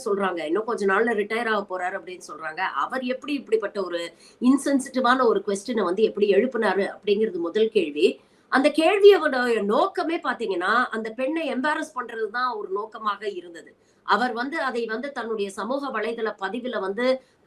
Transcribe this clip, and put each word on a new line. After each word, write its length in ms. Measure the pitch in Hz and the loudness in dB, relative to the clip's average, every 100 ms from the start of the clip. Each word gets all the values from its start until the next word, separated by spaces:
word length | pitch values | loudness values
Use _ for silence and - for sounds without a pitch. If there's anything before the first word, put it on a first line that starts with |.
சொல்றாங்க, 420 | 226 196 190 175 151 | -2 -2 0 -2 -2
இன்னும் 180 | 185 | -2
கொஞ்ச 220 | 220 202 196 | -2 0 2
நாள்ல 260 | 190 240 | 2 2
ரிட்டையர் 360 | 208 208 220 226 | 0 -2 -2 0
ஆக 140 | 214 | -2
போறாரு 320 | 202 185 180 190 | -2 -6 -4 -6
அப்படின்னு 260 | 170 175 - | -10 -14 -14
சொல்றாங்க. 340 | 147 156 160 | -12 -10 -6
அவர் 420 | 185 135 151 262 | -4 -2 -2 -2
எப்படி 300 | 247 254 277 | -4 -4 -4
இப்படிப்பட்ட 520 | 285 208 220 196 202 | -6 0 0 0 -4
ஒரு 280 | 180 170 170 - - _ | -4 -4 -6 -12 -20 _
இன்சென்சிட்டிவான 840 | 247 277 294 277 - 254 240 262 240 | 4 4 4 0 0 0 2 4 4
ஒரு 160 | 196 208 | 2 0
கொஸ்டினை 360 | 196 - 226 | -4 -2 -2
வந்து 180 | 180 196 | -2 2
எப்படி 300 | 214 - 202 | 0 2 4
எழுப்புனாரு 540 | 185 254 233 208 190 170 | 4 2 0 0 0 -2
அப்படிங்கிறது 520 | - 208 202 220 180 | -4 -2 0 0 -2
முதல் 300 | 170 208 220 | -4 0 2
கேள்வி. 520 | 214 156 147 196 - _ _ _ | 2 0 2 0 0 _ _ _
அந்த 160 | 254 294 | 2 4
கேள்வியோட 920 | 302 320 403 403 381 302 254 247 220 | 4 4 8 10 10 4 0 0 0
நோக்கமே 540 | 202 247 381 381 311 330 | 2 2 2 0 -2 -2
பாத்தீங்கன்னா, 560 | 285 240 208 180 185 233 247 | -4 -4 -4 -2 2 2 0
அந்த 200 | 220 226 | -4 -8
பெண்ணை 440 | 220 262 330 302 | -4 -2 -2 -2
எம்பாரஸ் 400 | 240 302 311 - | -2 -2 -2 -4
பண்றதுதான் 600 | 254 233 226 214 240 254 220 | -8 -8 -6 -4 -2 -4 -4
ஒரு 120 | 190 | -6
நோக்கமாக 600 | 196 220 220 214 196 208 | -6 -6 -6 -6 -4 -6
இருந்தது. 480 | 180 175 165 135 _ _ _ - | -8 -12 -18 -20 _ _ _ 0
அவர் 260 | 202 240 | 2 2
வந்து 260 | 226 262 320 | -2 -4 -2
அதை 280 | 269 233 226 | -2 -2 -4
வந்து 260 | 226 277 | -4 -6
தன்னுடைய 380 | 247 226 214 196 | -8 -6 -4 -4
சமூக 400 | 202 202 277 277 | -6 -4 -4 -4
வலைதள 440 | 214 220 233 220 - | -4 -4 -2 -4 -4
பதிவுல 420 | 196 233 240 214 | -6 -6 -4 -4
வந்து, 400 | 190 202 254 262 - _ | -4 0 0 0 -4 _